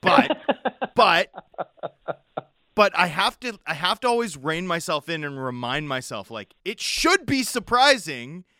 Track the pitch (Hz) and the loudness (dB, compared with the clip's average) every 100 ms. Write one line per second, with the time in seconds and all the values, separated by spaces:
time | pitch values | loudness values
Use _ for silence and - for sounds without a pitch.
0 | 185 220 262 302 - - - - 233 - | 2 4 4 0 -4 -4 -6 -8 -2 4
1 | 208 170 208 - - - - _ 170 - | 6 4 2 -6 -16 -12 -12 _ -14 -12
2 | - - _ - - _ _ - 202 165 | -12 -12 _ -14 -14 _ _ 2 4 4
3 | 175 156 214 - 247 202 - 151 180 208 | 0 2 -2 -2 -8 -8 -8 -2 -2 0
4 | 247 233 233 147 139 165 180 170 170 156 | 0 0 0 -4 -4 -2 -2 -4 -2 -4
5 | 160 160 147 135 131 123 120 139 147 131 | -4 -6 -6 -6 -6 -4 -4 -4 -4 -6
6 | - 113 95 110 98 _ 185 - - - | -6 -10 -10 -12 -12 _ -10 -8 -4 0
7 | 330 381 240 269 226 247 196 247 277 269 | 4 2 2 -2 -2 -4 0 4 6 4
8 | 165 127 120 170 - _ | 0 -8 -10 -14 -18 _